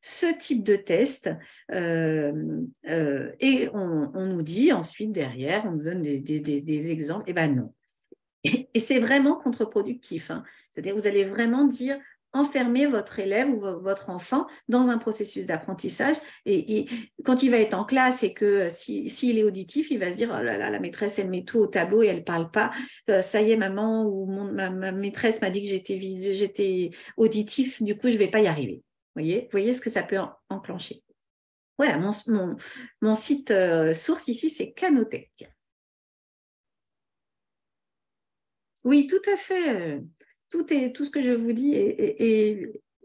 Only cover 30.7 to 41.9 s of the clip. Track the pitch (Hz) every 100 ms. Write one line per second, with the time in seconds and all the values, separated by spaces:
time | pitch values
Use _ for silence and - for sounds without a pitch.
30.7 | 190 - - _ _ _ _ _ _ _
31.7 | - 285 151 190 214 - 214 180 - -
32.7 | - - _ 214 214 - 285 - 196 180
33.7 | 165 160 165 - 330 - 233 320 - -
34.7 | - 359 269 214 - - _ - _ _
35.7 | _ _ _ _ _ _ _ _ _ _
36.7 | _ _ _ _ _ _ _ _ _ _
37.7 | _ _ _ _ _ _ _ _ _ _
38.7 | - 247 294 277 381 403 392 - 370 320
39.7 | 208 165 143 160 _ _ _ _ 339 294
40.7 | 294 254 247 285 294 247 233 226 233 285
41.7 | 294 202